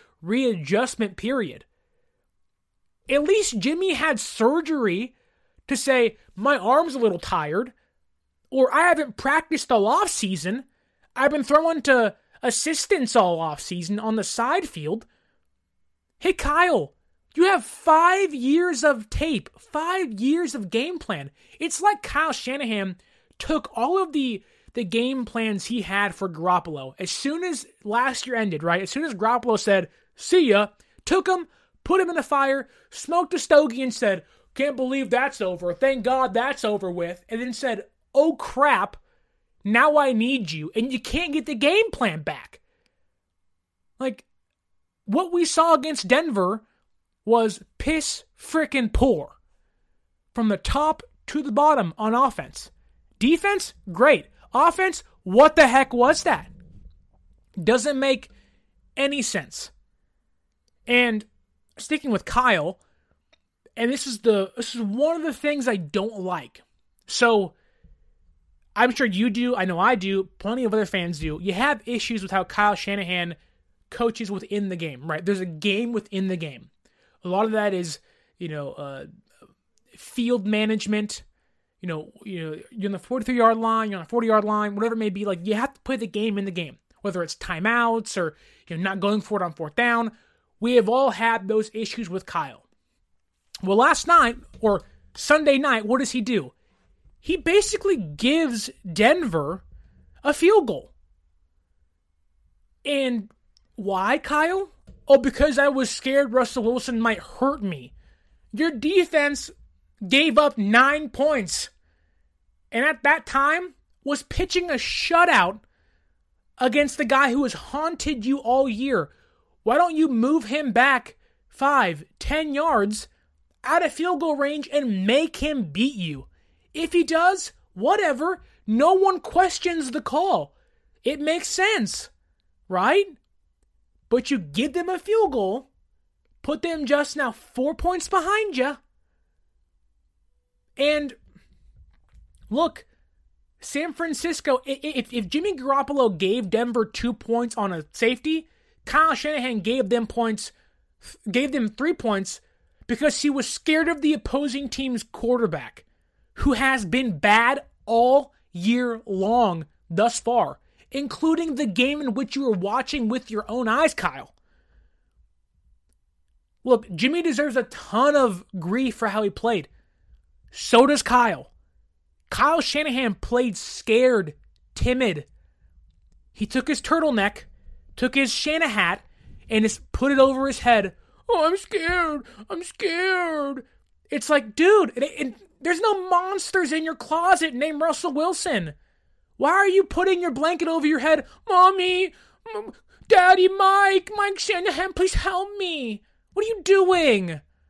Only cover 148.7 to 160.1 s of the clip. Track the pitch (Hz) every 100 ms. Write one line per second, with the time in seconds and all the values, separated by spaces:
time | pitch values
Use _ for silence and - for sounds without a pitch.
148.7 | _ - 277 320 269 302 302 247 226 185
149.7 | 254 220 233 226 - 226 214 - - _
150.7 | _ _ _ - - - 240 277 269 220
151.7 | 214 294 349 240 202 190 - _ _ _
152.7 | _ - 240 294 - 294 277 - - -
153.7 | 311 320 330 294 294 - 269 294 254 277
154.7 | - 269 240 - - 233 247 226 151 120
155.7 | - - _ _ _ _ - 285 233 262
156.7 | 262 202 233 262 160 208 214 233 277 -
157.7 | _ - 233 247 269 277 _ _ 175 180
158.7 | 240 247 226 233 190 190 240 220 170 151
159.7 | _ - 165 226